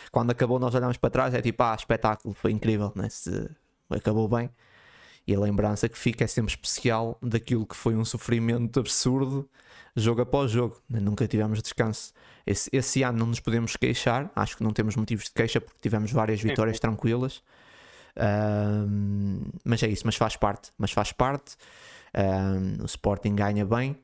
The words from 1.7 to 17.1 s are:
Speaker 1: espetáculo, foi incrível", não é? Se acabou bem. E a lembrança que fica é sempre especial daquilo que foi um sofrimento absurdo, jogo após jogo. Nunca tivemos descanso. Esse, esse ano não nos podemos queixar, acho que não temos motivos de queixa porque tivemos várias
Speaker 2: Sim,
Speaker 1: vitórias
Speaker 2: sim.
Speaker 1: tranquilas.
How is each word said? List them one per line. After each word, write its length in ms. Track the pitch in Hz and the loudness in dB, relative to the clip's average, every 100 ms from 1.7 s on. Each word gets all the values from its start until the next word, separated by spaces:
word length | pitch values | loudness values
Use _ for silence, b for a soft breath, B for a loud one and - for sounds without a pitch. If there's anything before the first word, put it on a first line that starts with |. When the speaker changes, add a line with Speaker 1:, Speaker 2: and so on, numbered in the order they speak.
| 110 | 0
Speaker 1:
espetáculo, 560 | - 113 110 107 - | 0 2 2 0 -4
foi 200 | 101 107 | -4 0
incrível", 400 | 110 113 107 104 | 2 2 2 0
não 100 | - | -2
é? 40 | 107 | -6
Se 420 | - - 95 - - _ _ _ | -6 -6 -6 -6 -10 _ _ _
acabou 380 | - - 107 110 | -2 0 0 2
bem. 200 | 120 120 b b b b b b b - | 0 -2 b b b b b b b -2
E 80 | |
a 40 | 98 | 0
lembrança 500 | 104 101 104 104 113 | 2 2 0 0 -2
que 100 | - | -2
fica 260 | 123 113 | -2 0
é 20 | 113 | -2
sempre 260 | - 110 | 0 -2
especial 680 | - - - 120 113 117 - | -4 -6 -2 0 0 -2 -4
daquilo 460 | 123 113 - 120 110 | -2 -2 0 -2 -2
que 100 | - | -2
foi 180 | 123 | 0
um 100 | 113 | 0
sofrimento 760 | 113 120 - 117 113 120 117 135 | 0 -4 -2 0 2 0 0 0
absurdo, 680 | 110 - 127 131 135 139 147 b b b b | 0 0 2 2 0 -2 -6 b b b b
jogo 280 | - 110 117 | 0 2 2
após 280 | 123 143 139 | 2 2 2
jogo. 300 | 113 120 - - | 2 0 -2 -6
Nunca 400 | 117 101 104 110 | -2 0 0 0
tivemos 320 | 107 107 110 | 2 2 0
descanso. 500 | - - 113 107 - b b b - | -4 -2 -2 -2 -8 b b b -2
Esse, 240 | 101 - | -2 0
esse 300 | 135 123 135 | 0 0 2
ano 160 | 127 117 | 2 2
não 80 | 113 | 0
nos 120 | 117 | 0
podemos 380 | - 117 113 - | 0 0 0 -2
queixar, 560 | 127 120 - 120 151 | -2 0 0 0 -2
acho 220 | - 101 - | -2 -4 -2
que 80 | |
não 80 | 110 | -2
temos 240 | 107 110 104 | 0 0 0
motivos 300 | 107 110 - | -2 -2 -2
de 60 | |
queixa 280 | - 113 117 | -2 0 0
porque 180 | - - | -4 -6
tivemos 300 | 107 107 107 | -2 0 2
várias 300 | 120 110 107 | 2 2 2
Speaker 2:
Sim, 80 | 107 | 2
Speaker 1:
vitórias 300 | 131 110 110 | 2 2 0
Speaker 2:
sim. 20 | |
Speaker 1:
tranquilas. 600 | 117 107 113 | -2 0 0